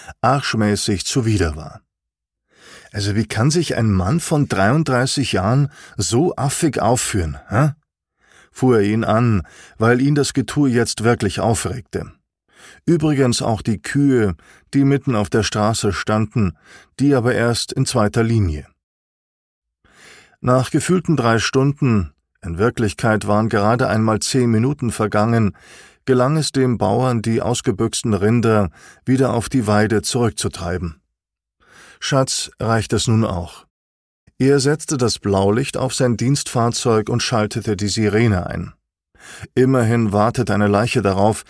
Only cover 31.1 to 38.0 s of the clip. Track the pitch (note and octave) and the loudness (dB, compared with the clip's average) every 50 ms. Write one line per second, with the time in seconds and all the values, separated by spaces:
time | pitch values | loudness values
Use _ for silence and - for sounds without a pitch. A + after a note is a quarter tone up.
31.1 | _ _ _ _ _ _ _ _ _ _ _ _ - - - - - _ - - | _ _ _ _ _ _ _ _ _ _ _ _ -20 -20 -20 -20 -20 _ -6 -2
32.1 | C#3+ C3+ C3 - - - - - - _ A#2+ A2 A2+ A2+ G#2 - - G#2 - - | 0 0 0 0 -4 -8 -8 -10 -10 _ -2 0 0 0 0 -2 -2 -2 0 2
33.1 | A2+ A2 A2+ G#2+ F#2 F2 E2+ E2 - - - _ _ _ _ _ _ _ _ _ | 2 2 2 0 -2 -6 -8 -10 -14 -20 -20 _ _ _ _ _ _ _ _ _
34.1 | _ _ _ _ _ _ C3 C3+ C#3+ C#3+ B2 C#3+ D3+ D#3 - - D#3+ C3 B2 A2 | _ _ _ _ _ _ 2 4 4 4 2 0 -2 -2 -4 -6 -4 -2 0 -2
35.1 | - - - G2+ G2 F#2+ G2 G2 G#2 A#2 A2+ - - - B2+ B2+ - - C#3 B2 | -2 -2 -2 0 0 2 2 2 2 0 -2 -4 -6 -6 -6 -4 -2 0 0 0
36.1 | A#2+ - A#2 B2 C#3+ C#3+ - - - B2 A2+ A#2+ A#2 - - B2+ A2+ A2 G#2 A2 | 0 0 0 0 0 -2 -2 -4 -2 0 0 0 -2 -2 0 2 2 2 0 0
37.1 | A#2 A#2 - - C3 A2+ G#2+ G2+ - A#2 G#2 A2+ G#2 F2+ G#2 G2+ F2+ A#2+ | -2 -2 -2 -2 -2 -2 -2 -2 -4 -6 -4 -4 -2 -2 -2 -4 -2 0